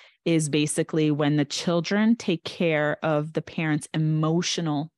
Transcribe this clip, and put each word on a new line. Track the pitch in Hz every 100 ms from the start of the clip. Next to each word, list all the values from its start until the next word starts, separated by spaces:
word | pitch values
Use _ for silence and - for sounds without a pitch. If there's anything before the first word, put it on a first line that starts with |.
| - _
is | 170 160 151
basically | 151 151 - 160 160 151
when | 147 147 147
the |
children | 143 - - 170 160 208 220 226
take | - 165
care | - - 170 151 151 -
of | 165 151 156
the | 156
parents' | - - 156 151 -
emotional | 160 156 156 156 170 175 - 165 147 160